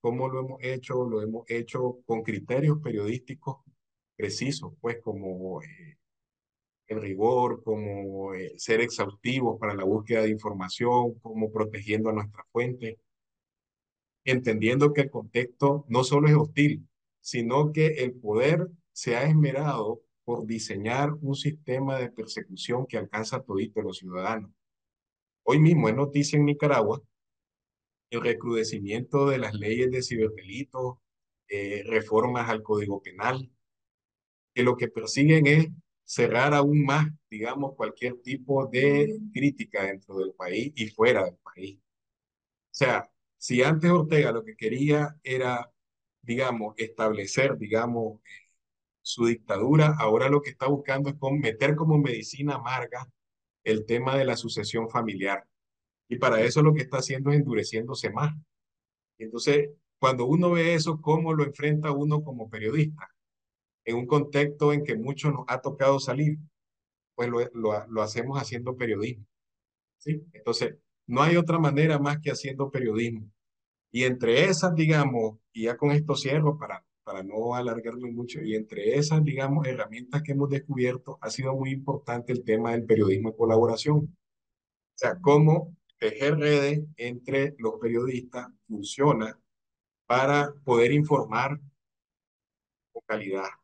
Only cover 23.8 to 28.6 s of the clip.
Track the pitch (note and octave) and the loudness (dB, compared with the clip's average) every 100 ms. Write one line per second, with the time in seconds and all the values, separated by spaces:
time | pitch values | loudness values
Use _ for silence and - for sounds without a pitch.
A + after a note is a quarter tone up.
23.8 | G2+ F#2+ F#2 F2+ F#2+ A2 F#2 _ _ _ | -6 -10 -10 -6 -4 -6 -8 _ _ _
24.8 | _ _ _ _ _ _ - C#3+ D#3 E3 | _ _ _ _ _ _ 2 6 8 6
25.8 | A2+ A#2 C#3 C#3+ C#3+ D3 D3 C#3+ D3 C3 | 4 2 0 0 2 4 4 2 2 4
26.8 | G#2+ B2+ _ _ _ _ _ _ _ _ | 2 -2 _ _ _ _ _ _ _ _
27.8 | _ _ _ A#2 A#2 A2+ A#2+ A#2 | _ _ _ -4 -2 -2 -2 -2